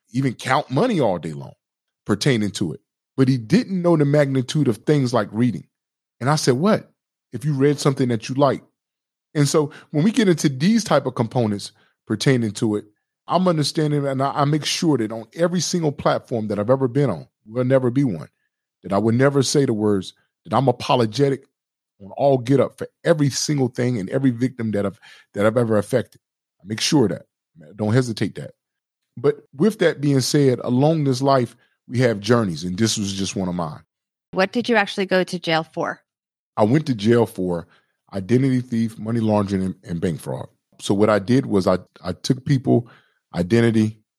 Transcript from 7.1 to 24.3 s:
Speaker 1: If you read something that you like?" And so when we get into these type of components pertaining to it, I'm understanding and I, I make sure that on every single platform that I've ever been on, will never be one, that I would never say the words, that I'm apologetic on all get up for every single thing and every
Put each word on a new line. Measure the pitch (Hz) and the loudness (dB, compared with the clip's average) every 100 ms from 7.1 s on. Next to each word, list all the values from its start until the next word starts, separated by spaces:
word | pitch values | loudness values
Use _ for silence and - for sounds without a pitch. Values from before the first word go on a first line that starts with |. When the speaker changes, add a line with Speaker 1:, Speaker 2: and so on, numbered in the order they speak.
| _ _ | _ _
Speaker 1:
If | - | -8
you | 143 | -4
read | 139 139 143 | 0 2 2
something | 151 135 127 | 0 0 0
that | 117 - | -2 -4
you | |
like?" | 127 143 110 _ _ _ _ _ _ _ | 0 2 0 _ _ _ _ _ _ _
And | 156 143 | 0 2
so | 165 143 - - | 2 0 -6 -6
when | 147 | 0
we | 185 | 0
get | 220 202 | 2 2
into | 160 156 | 2 0
these | 131 170 226 | 0 0 0
type | - 151 127 | 2 0 0
of | |
components | - 117 131 110 101 - _ _ _ - | -4 -2 0 -2 -2 -8 _ _ _ -6
pertaining | 110 143 131 113 | -2 2 2 0
to | 98 117 104 | -2 -2 -2
it, | - _ _ _ - | -6 _ _ _ -4
I'm | 170 185 | 0 2
understanding | 160 143 - 151 147 143 | 0 -2 -2 -2 0 -2
and | 131 | -2
I, | 139 | -2
I | 131 | 0
make | 143 151 | 0 0
sure | - - 165 135 | -2 -2 0 0
that | 107 | 0
on | 117 107 | -6 -12
every | - 175 180 | -2 -2 0
single | - 180 156 | -2 -2 -2
platform | 127 160 135 - 120 107 | -2 -2 -2 -4 -6 -4
that | 101 | -4
I've | 104 | 0
ever | 135 131 | 0 0
been | 127 139 | 0 -2
on, | 82 65 _ 107 | -2 -10 _ -12
will | 113 | -4
never | 127 135 127 | 2 2 2
be | 123 | 0
one, | 139 82 - _ _ _ _ _ | -2 -4 -12 _ _ _ _ _
that | 90 | -4
I | 98 | 0
would | 110 | 2
never | 117 139 139 | 4 4 2
say | 131 151 | 2 2
the | 131 | 2
words, | 110 104 101 90 - _ _ | 2 2 0 -2 -14 _ _
that | - | -4
I'm | 110 135 | 0 0
apologetic | - - 135 113 107 139 135 _ _ _ _ _ _ | 0 0 0 0 0 0 -2 _ _ _ _ _ _
on | 98 - | -16 -2
all | 139 135 | 2 2
get | 120 139 | 4 2
up | 110 - | 2 -2
for | - _ | -14 _
every | 151 165 135 | 0 2 2
single | - - 147 123 | -2 -4 -2 -2
thing | - 123 123 | 0 -2 -2
and | 92 | -4
every | 135 135 | 0 0